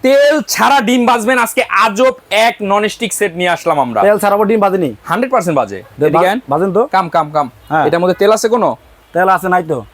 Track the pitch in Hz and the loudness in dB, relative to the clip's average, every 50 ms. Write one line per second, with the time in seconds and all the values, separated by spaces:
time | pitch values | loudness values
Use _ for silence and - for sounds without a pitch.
0 | - 262 269 277 285 285 302 302 233 - - - 220 240 277 277 226 202 247 254 | 2 2 4 4 4 4 2 0 -2 -4 -4 0 0 2 2 2 2 2 0 2
1 | 240 233 240 240 214 214 262 254 233 220 - - 233 - - 196 208 226 202 196 | 2 2 0 0 0 0 0 0 0 -2 -2 -4 -4 -2 0 0 0 0 0 2
2 | 254 262 254 254 _ _ 190 208 220 233 233 - 208 196 196 208 208 214 - - | 0 0 0 -2 _ _ 0 2 2 0 0 -2 -4 -2 -2 0 0 -2 -6 -6
3 | 233 202 - - 208 196 165 170 180 180 170 160 - 175 156 147 135 123 113 107 | -8 -8 -4 -4 -4 -4 -2 -4 -2 -2 -2 -2 -2 -2 0 0 -2 -2 0 2
4 | 139 202 208 202 - 202 196 202 220 202 226 220 202 196 185 190 175 135 110 - | 2 2 2 2 2 0 2 2 2 2 2 2 2 0 0 0 -2 -4 -6 -8
5 | _ - 165 202 254 262 269 240 180 175 160 139 120 98 98 95 90 - - - | _ -6 -4 -4 -2 0 -2 -2 0 0 0 -2 -2 -2 -6 -14 -14 -16 -6 -2
6 | 143 156 151 160 180 180 202 247 - - 135 151 180 196 175 202 247 302 - 190 | -2 0 2 2 2 2 0 -4 -4 -4 -2 -2 -2 0 0 0 -2 0 0 -2
7 | 185 165 - 170 156 151 151 151 143 123 - - - - 147 160 143 151 156 170 | -2 0 -2 -2 -2 0 -2 -4 -4 -4 -8 -20 -10 -4 -2 0 0 2 0 0
8 | 175 180 180 - 196 208 214 214 - 226 220 247 202 156 - - _ - - _ | 0 0 0 2 2 2 2 2 2 0 0 0 0 0 -2 -4 _ -20 -20 _
9 | _ _ - 170 185 190 190 175 185 190 180 180 175 156 156 127 107 - | _ _ -2 0 2 2 2 0 0 0 -2 -2 0 -2 -6 -6 -6 -12